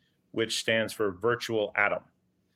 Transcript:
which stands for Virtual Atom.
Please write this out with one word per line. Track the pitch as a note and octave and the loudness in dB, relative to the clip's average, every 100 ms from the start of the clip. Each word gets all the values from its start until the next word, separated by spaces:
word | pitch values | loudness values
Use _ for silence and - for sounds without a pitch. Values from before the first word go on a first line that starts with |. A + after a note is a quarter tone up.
| _ _ _ | _ _ _
which | - A2+ - | -4 -2 -2
stands | - A2+ G#2+ | 0 0 0
for | - G#2 | 0 -2
Virtual | F2+ A2+ A#2 - A2+ G#2 | 0 0 0 -2 -2 0
Atom. | - G2+ F#2 - _ _ _ _ | 2 2 0 -8 _ _ _ _